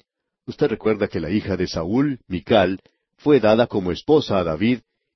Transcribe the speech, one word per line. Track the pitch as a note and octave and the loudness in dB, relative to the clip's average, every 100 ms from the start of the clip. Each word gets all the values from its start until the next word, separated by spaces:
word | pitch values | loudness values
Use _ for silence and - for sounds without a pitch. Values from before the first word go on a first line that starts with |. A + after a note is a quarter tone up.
| _ _ _ _ - | _ _ _ _ -16
Usted | - D3 | -2 -2
recuerda | - G#2+ G#2 G2+ | 0 -2 0 -2
que | G2+ | -4
la | D#2 | -2
hija | G#2 - F#2 | -2 -2 -2
de | F2+ | -2
Saúl, | - E2 A#2 D3 B2+ - | -4 -2 0 0 -2 -8
Mical, | F2 - A2+ F#2 F#2+ - _ _ _ | -8 0 2 2 -2 -10 _ _ _
fue | - C#3+ | 2 4
dada | G#2+ A2 A#2+ | 4 2 2
como | G#2+ F2+ | -2 -4
esposa | E2 - D3+ - G2 | -4 2 2 2 -2
a | |
David, | E2+ D#2 A2 B2 - _ _ | -2 0 0 -2 -6 _ _